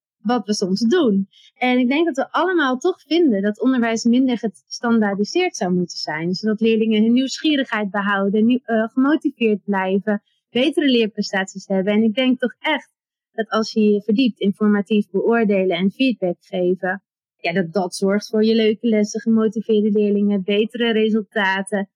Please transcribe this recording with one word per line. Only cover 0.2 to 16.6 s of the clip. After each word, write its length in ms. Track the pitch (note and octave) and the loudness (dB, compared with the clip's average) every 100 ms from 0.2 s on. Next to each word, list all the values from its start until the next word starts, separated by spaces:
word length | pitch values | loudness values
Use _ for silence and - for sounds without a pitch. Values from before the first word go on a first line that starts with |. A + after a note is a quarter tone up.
| G#3+ B3 G#3 | -2 -2 -2
we 80 | |
soms 260 | - F3+ G3 | -4 -2 0
doen. 480 | A#3 F4+ B3+ G3 G3 _ _ | 2 2 2 0 -2 _ _
En 240 | - B3+ B3 | -4 0 2
ik 100 | A#3+ | 2
denk 180 | C#4+ E4+ | 2 0
dat 100 | C4+ | -2
we 160 | - | -4
allemaal 440 | C4 F4+ F4 C4+ B3+ | -2 0 0 0 0
toch 260 | F4+ F4 | -2 -4
vinden 400 | - E4 D#4+ G3 | -2 2 2 2
dat 180 | G#3 G#3 | 0 0
onderwijs 440 | B3+ B3+ A3+ A3+ | 0 2 0 0
minder 340 | A#3 B3 C4 A#3+ | 2 2 2 0
gestandaardiseerd 1160 | G#3+ - _ - A#3+ A3+ G3+ G3 G#3+ F4 F4+ - | -4 -8 _ -6 0 2 2 0 -2 -2 -2 -2
zou 180 | F#3 | -2
moeten 240 | F3+ F3 - | -2 -2 -6
zijn, 360 | - D#3 E3+ | -8 -6 -4
zodat 260 | F#3 G#3+ G#3+ | -4 -4 0
leerlingen 420 | A3+ A3 A3 G#3+ | 0 2 2 2
hun 100 | A3 | 2
nieuwsgierigheid 760 | A#3+ C4 - D#4+ C#4+ C4 G#3+ G#3 | 2 0 -4 -2 -2 -2 -4 -4
behouden, 560 | G#3 G3 G3 G3 G#3+ A3+ | -4 -2 -2 0 0 2
nieuw-, 140 | B3+ | 0
eh, 260 | - A3 A3+ | -2 -2 -2
gemotiveerd 760 | C4 C4+ E4 D4 - A3+ G#3 | -2 0 0 -2 -2 -2 0
blijven, 580 | - F#3+ F#3+ G3 G#3+ G#3 _ _ _ | -2 -2 0 -2 -2 -4 _ _ _
betere 400 | A#3 D4 D#4 C#4+ | -2 0 0 2
leerprestaties 760 | A#3+ A3 - - G3 F#3+ F#3+ - | 2 0 -4 -4 -4 -6 -8 -4
hebben. 260 | F#3+ F#3+ | -2 0
En 100 | G#3 | 2
ik 120 | A3+ | 2
denk 240 | G#3 B3+ B3+ | 2 0 0
toch 160 | A#3+ - | -4 -6
echt 320 | D4+ C#4+ - _ _ _ _ | -4 -4 -6 _ _ _ _
dat 160 | - G#3+ | -10 -4
als 240 | A3 A3 | -4 -2
je 80 | A3 | 2
je 220 | G#3 G#3 | 2 2
verdiept 380 | G#3+ G#3+ B3+ - | 0 0 0 0
in 120 | G3 | -2
formatief 580 | - G#3+ G3+ - G#3+ - | 0 2 0 0 -2 -2
beoordelen 680 | F#3+ G3+ A#3 G#3+ G3 F#3 E3+ | -2 0 2 2 0 0 0
en 140 | G3 | -2
feedback 460 | - C4+ G#3+ F3+ F3 | 0 -2 0 -4 -6
geven, 640 | _ F#3 | _ -2